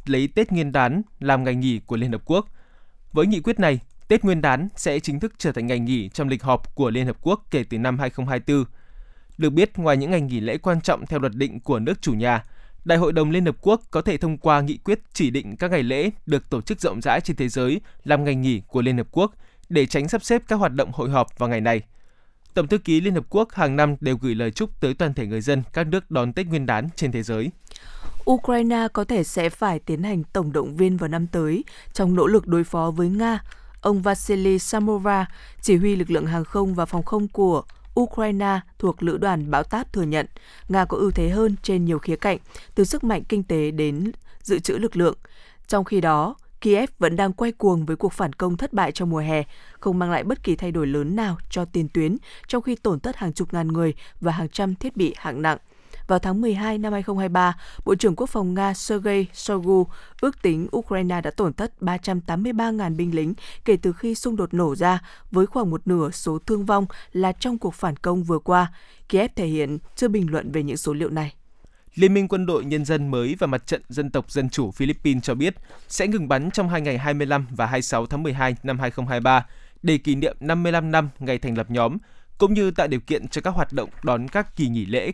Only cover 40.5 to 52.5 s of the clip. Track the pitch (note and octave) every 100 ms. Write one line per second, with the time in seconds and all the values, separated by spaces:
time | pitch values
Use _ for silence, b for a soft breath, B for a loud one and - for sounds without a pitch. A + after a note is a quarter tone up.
40.5 | B B F#3+ F3+ - G3 F3+ E3 G3 A3
41.5 | G3+ - F#3 E3+ D#3 - D#3+ G#3 F#3 B
42.5 | B B - F#3+ D4 A#3 F#3 - G#3 F#3
43.5 | D#3+ D3+ D#3 D3+ C#3+ G3+ - b b -
44.5 | G3 - - A3 E3+ E3+ - b b b
45.5 | b - G3+ F#3+ G3+ E3 D#3 E3+ C#4+ -
46.5 | - G#3+ G3+ A#3+ - E3 E3+ G3 F#3 A#3
47.5 | A3+ G3+ E3+ D3+ D#3+ G3 - E3+ - F3+
48.5 | E3+ C#4+ G3+ D#3+ - F3 D#3+ D3+ D#3 D3
49.5 | b b b G3+ F3+ F3 F3 F#3+ C4+ -
50.5 | E3 F3+ E3 C#3+ D3 D3 G3+ G#3+ E3 -
51.5 | F#3 E3+ F3+ D3+ E3+ D#3+ A3+ B B B